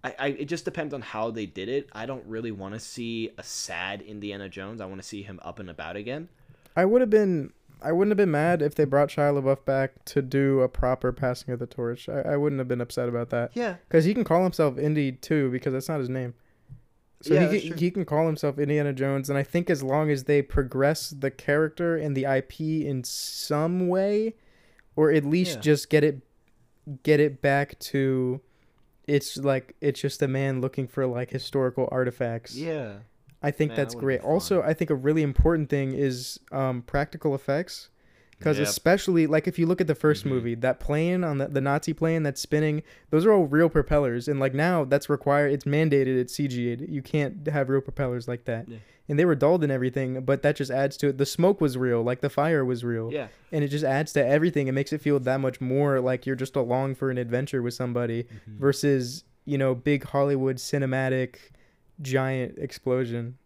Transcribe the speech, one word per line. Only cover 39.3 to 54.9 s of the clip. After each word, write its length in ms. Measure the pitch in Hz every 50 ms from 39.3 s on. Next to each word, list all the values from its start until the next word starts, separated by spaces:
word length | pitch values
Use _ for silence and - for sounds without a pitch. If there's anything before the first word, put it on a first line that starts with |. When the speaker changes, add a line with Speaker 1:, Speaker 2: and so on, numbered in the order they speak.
| 156 156 -
Speaker 2:
if 120 | 185 160 -
you 40 | 165
look 140 | 160 180 180
at 60 | 185
the 80 | 156 147
first 300 | - - 151 151 147 -
Speaker 1:
Mm-hmm. 100 | 143 131
Speaker 2:
movie, 200 | 127 113 117 117
that 240 | 117 123 131 123 -
plane 420 | - - 147 151 160 175 180 180
on 160 | 180 160 143 135
the, 80 | 139
the 140 | 143 143 135
Nazi 320 | 135 139 139 147 - - 156
plane 300 | - 165 160 165 165 156
that's 160 | 143 135 -
spinning, 420 | - - 151 151 156 151 151 151 - - - - _ _
those 140 | - 156 170
are 80 | 220
all 140 | 214 196 170
real 220 | 139 139 156 170 160
propellers. 580 | - 156 135 - 151 147 143 127 117 123 120
And, 140 | 147 143 139
like, 120 | 135 131 127
now 300 | 139 156 180 180 165 143
that's 240 | 131 139 143 - -
required, 440 | 147 139 - 143 143 147 147 139
it's 120 | 143 135 -
mandated, 520 | 143 139 151 160 156 139 139 135 127 131 127
it's 160 | 123 123 -
C 140 | - 147 131
G'd. 320 | 123 123 120 120 120 120 139 175
You 120 | 156 139
can't 460 | 127 - - 151 143 135 - 185 147
have 220 | 147 151 147 139 127
real 120 | 135 135
propellers 460 | 135 - - - 139 127 123 123 117
like 180 | 127 123 117 _
that. 220 | - 117 113 101 110
Speaker 1:
Yeah. 100 | 117 113 - _ _ _ _ -
Speaker 2:
And 100 | 147 147
they 60 | 175
were 120 | 180 156
dulled 260 | 131 143 147 175 180
and 80 | 151 143
everything, 520 | 135 127 127 127 127 139 135 127 127 131 131
but 180 | 127 139 139
that 140 | - 147 151
just 140 | - 139 135
adds 260 | 127 135 139 139 - -
to 100 | - 143
it. 100 | 135 131
The 80 | 143
smoke 340 | - - - 170 190 202 -
was 160 | 165 139 127 127
real, 240 | 127 127 120 117
like, 200 | 117 120 127 127
the 60 | - 139
fire 360 | - - 143 160 165 147 135
was 200 | 127 127 117 120
real. 280 | 120 117 113 113 117
Speaker 1:
Yeah. 160 | 143 147 123 107 - _ _ _
Speaker 2:
And 100 | - 156
it 60 | 147 139
just 160 | 143 147 156
adds 280 | 135 135 139 156 - -
to 120 | 147 131
everything. 400 | 120 139 151 160 175 - 143 139
It 60 | 131
makes 200 | 131 135 143 -